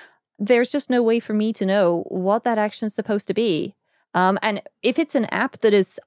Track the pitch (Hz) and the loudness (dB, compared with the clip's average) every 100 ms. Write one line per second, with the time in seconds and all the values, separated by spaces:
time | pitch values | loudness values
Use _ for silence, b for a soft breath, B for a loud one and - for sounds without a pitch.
0 | B B _ - 202 240 247 285 - 247 | B B _ -8 0 2 2 -2 -2 0
1 | 226 233 - 214 214 220 190 202 175 170 | 2 0 0 -2 -2 -2 0 2 2 0
2 | - 185 185 220 247 220 208 - 214 - | -4 -4 0 0 0 0 -2 -4 -8 -6
3 | - 208 - 190 226 156 196 - _ _ | -4 -4 -2 -2 0 0 -4 -10 _ _
4 | _ 175 185 196 214 202 - _ 247 294 | _ 0 2 2 -2 -4 -10 _ -2 0
5 | 330 277 214 190 247 - 226 202 185 - | 0 0 -2 -2 -4 0 2 4 2 -2